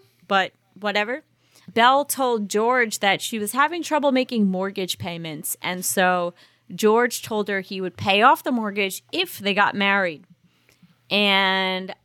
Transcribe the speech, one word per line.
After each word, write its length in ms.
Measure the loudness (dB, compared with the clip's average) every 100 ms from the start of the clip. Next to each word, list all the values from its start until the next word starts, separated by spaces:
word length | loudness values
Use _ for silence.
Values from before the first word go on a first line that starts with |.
| _ _ -4
But 260 | -2 -2 _ _ -10
whatever. 440 | -4 -2 -4 -6 _ _ _ _ -6
Belle 320 | 4 4 4 0
told 420 | -2 0 0 -2
George 500 | 0 2 2 0 0
that 200 | 0 0
she 160 | -2 -6
was 140 | -4
having 300 | 0 0 0
trouble 280 | -2 0 2
making 380 | 2 0 0 0
mortgage 480 | 0 -4 -4 -6 -6
payments, 580 | -8 -8 -10 -10 -10 -8
and 220 | -6 -6
so 500 | -4 2 2 2 -2 -8 -20 _ -16
George 480 | 0 2 4 2 -2
told 260 | -6 -4 -2
her 120 | -4
he 200 | -6 -8
would 160 | -8 -4
pay 240 | 2 4
off 200 | 6 4
the 100 | 0
mortgage 500 | -4 -4 -2 -4 -4 _
if 260 | -6 -6 -4
they 140 | -2
got 200 | 2 0
married. 500 | 2 0 2 0 -6 _ _ _ _ _ _ _ _ -4
And 840 | 0 2 4 2 0 -2 -4 -8 -14